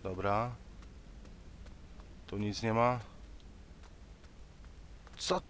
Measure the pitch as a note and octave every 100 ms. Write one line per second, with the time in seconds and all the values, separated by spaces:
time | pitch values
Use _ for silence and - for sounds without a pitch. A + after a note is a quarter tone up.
0 | F#2+ F#2 G2 G2+ B2 A#2 - - - -
1 | - - - - - - - - - -
2 | - - - G2+ G#2 G2 A2+ A2+ A#2+ B2
3 | - - - - - - - - - -
4 | - - - - - - - - - -
5 | - - - F#3 -